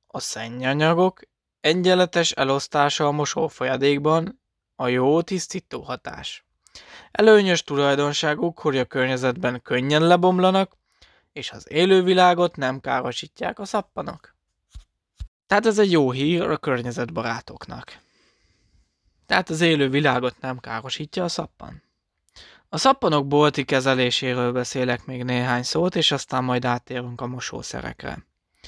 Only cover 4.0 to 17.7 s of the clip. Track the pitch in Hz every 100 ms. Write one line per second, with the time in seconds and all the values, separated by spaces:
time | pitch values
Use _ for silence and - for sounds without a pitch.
4 | 151 160 165 - _ _ _ - 127 127
5 | 131 156 165 190 - 185 - 139 - 127
6 | - - - - _ _ _ - - -
7 | - - 214 214 196 170 - 143 143 139
8 | 143 147 156 151 170 - 156 135 123 135
9 | 127 131 131 120 123 123 - 123 135 151
10 | 165 175 185 185 185 190 190 _ _ _
11 | - _ _ 147 - 92 - 151 185 190
12 | 180 185 180 175 175 165 131 131 135 131
13 | 131 120 147 - 175 - 196 214 - -
14 | 156 - - _ _ _ _ - - _
15 | _ - - _ _ 202 226 208 202 170
16 | 135 127 147 170 175 156 - 127 123 120
17 | 120 85 117 117 - - -